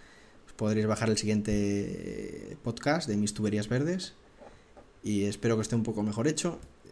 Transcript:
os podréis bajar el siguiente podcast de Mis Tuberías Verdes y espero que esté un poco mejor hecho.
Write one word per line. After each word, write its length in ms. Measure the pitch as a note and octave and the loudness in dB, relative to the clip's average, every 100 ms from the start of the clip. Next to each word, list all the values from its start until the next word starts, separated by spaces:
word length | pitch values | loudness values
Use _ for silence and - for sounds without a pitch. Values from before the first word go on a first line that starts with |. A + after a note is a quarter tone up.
| - - - - - | -18 -20 -20 -20 -18
os 60 | |
podréis 340 | - G#2+ A2 G#2+ | -4 0 2 2
bajar 220 | G#2 A2 | 2 2
el 80 | G#2+ | 2
siguiente 1400 | G#2+ G#2+ G#2+ G#2 G2+ G2+ F#2 B1+ G1+ - - - - - | 2 2 2 2 4 2 0 -4 -8 -8 -8 -10 -12 -8
podcast 440 | A#2 A2+ C#3+ E3 C3+ | -6 -2 0 0 2
de 100 | G#2 | 0
Mis 160 | G#2 | 0
Tuberías 360 | - G#2+ G#2 G#2 | 0 0 0 0
Verdes 440 | B2 D#3 F#3 - - - - - - - - - - | 0 0 -2 -6 -14 -20 -20 -20 -20 -20 -20 -20 -10
y 220 | G#2+ G#2 G2+ | -2 0 0
espero 300 | G2+ A#2 A2+ | 0 0 2
que 40 | |
esté 140 | G#2+ A#2 | 2 0
un 80 | |
poco 180 | A2 G#2+ | 0 0
mejor 260 | G#2 G#2+ C#3+ | -2 0 0
hecho. 320 | D#3 F3 - - - - | 0 -2 -4 -10 -20 -16